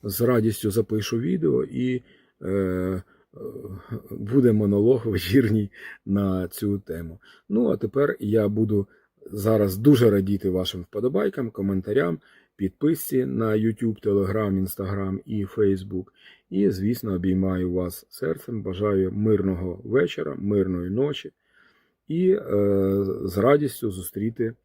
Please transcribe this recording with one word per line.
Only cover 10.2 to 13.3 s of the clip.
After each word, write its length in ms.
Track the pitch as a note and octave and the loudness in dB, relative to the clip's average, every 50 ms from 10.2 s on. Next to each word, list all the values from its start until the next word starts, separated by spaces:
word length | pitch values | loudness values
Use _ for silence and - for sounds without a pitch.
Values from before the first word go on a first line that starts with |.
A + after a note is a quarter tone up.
| F#2+ G2 G2+ F#2+ - G2 | 2 2 -2 0 0 0
вашим 320 | F2+ F#2 F2+ - - F#2 | 0 0 -2 -2 -6 -10
вподобайкам, 680 | F2 _ - G#2 A2 B2+ C#3+ F#3+ G#3+ G#3 F#3+ - B2+ A2+ | -12 _ -8 -4 -4 -2 0 0 -2 -2 -2 -4 -6 -6
коментарям, 680 | - - G2 G2 G2 F#2+ F#2 - G#2 C3 D#3 F3 E3+ D3+ _ _ _ _ _ _ _ | -4 -4 -2 -2 0 -2 -2 0 0 0 0 0 -4 -6 _ _ _ _ _ _ _
підписці 680 | _ G2 F#2+ - _ - D3+ E3 D#3 - - - B2+ B2+ | _ -6 -6 -4 _ 0 0 0 0 -4 -2 -2 -2 -2
на 260 | C3 | 0